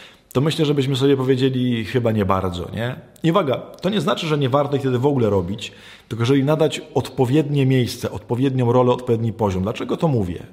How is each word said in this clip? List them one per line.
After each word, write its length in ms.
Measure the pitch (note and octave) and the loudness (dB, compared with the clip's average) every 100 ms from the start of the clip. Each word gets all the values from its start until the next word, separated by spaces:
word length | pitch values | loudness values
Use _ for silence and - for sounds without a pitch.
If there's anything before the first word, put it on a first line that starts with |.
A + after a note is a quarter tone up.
| - - _ | -20 -20 _
to 80 | B2+ | -2
myślę, 240 | D#3 D#3 | 0 0
że 100 | D3 | 0
byśmy 220 | C#3+ C3 C3 | 2 0 2
sobie 200 | C#3 C3 | 2 4
powiedzieli: 680 | C3 B2+ C3+ C3 B2 A#2 | 2 2 2 0 0 0
„Chyba 280 | G#2 B2+ A2+ | -2 0 0
nie 120 | G#2+ | 2
bardzo”, 460 | F#2+ F#2+ F#2 F2 E2 | 2 0 0 -4 -8
nie? 220 | - A#2+ C3+ - - | -6 -6 -8 -14 -4
I 80 | D#3+ | 0
uwaga, 260 | F#3 D3 A2 | 2 0 -2
to 340 | - - F#3 | -6 -8 -4
nie 100 | G#3 | -2
znaczy, 260 | C#3+ - D#3+ | -2 -2 -2
że 120 | D3 | -2
nie 100 | C3 | 0
warto 280 | C#3+ C#3 C#3 | 0 0 -2
ich 60 | |
wtedy 160 | C3 B2 | 0 0
w 80 | C#3 | 0
ogóle 240 | C#3 A2 | 2 2
robić, 420 | G2 F2 G#2 - - - - _ | 0 -2 -6 -10 -16 -20 -20 _
tylko 160 | A2+ | -4
że 140 | A#2 C#3+ | 0 2
im 80 | C3+ | 2
nadać 340 | D#3 D#3 - - | 2 0 -2 -4
odpowiednie 720 | C3+ - - A#2+ D3 C#3 C#3+ C3 | -4 -4 -2 2 2 2 2 2
miejsce, 440 | C3 A2+ - G#2+ | 2 0 -4 -8
odpowiednią 600 | G2 - A#2+ C3+ C3 A#2 | -8 -6 -2 0 2 2
rolę, 200 | B2 B2 | 4 4
odpowiedni 400 | B2 B2 A2+ A#2 | 2 0 0 0
poziom. 300 | G2+ G#2 F#2 | 0 0 0
Dlaczego 340 | F#2+ - - - | -2 -4 -6 -2
to 120 | E3 | 0
mówię? 340 | B2 F2 E2+ - | 0 -2 -6 -12